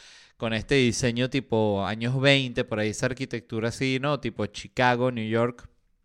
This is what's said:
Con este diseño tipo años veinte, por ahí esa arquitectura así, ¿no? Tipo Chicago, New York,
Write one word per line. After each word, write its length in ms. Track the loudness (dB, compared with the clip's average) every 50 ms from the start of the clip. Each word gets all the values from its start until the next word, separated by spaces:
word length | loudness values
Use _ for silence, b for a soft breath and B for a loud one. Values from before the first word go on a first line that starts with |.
| B B B B B B B B
Con 160 | -6 -4 -4
este 220 | -4 -2 0 2
diseño 540 | 4 4 2 2 0 0 -2 0 0 -2 -2
tipo 560 | -2 -4 -4 -2 0 2 2 2 2 0 -2
años 340 | -2 -4 -4 -4 -2 -2 2
veinte, 440 | 4 6 6 4 4 0 -2 -4 -4
por 160 | -2 -2 -2
ahí 100 | 0 -2
esa 180 | -2 -2 -2 -2
arquitectura 600 | -2 -4 -6 -6 -6 -8 -8 -6 -4 -2 -2 -2
así, 300 | -2 -2 -2 0 0 0
¿no? 200 | 0 -2 -2 -2
Tipo 260 | -2 -4 -4 -4 -4 -4
Chicago, 640 | -6 -8 -16 -6 0 2 4 4 4 4 2 0
New 180 | 0 -2 -2 0
York, 400 | 0 2 2 0 -2 -6 -16 -20 _ _ _ _ _ _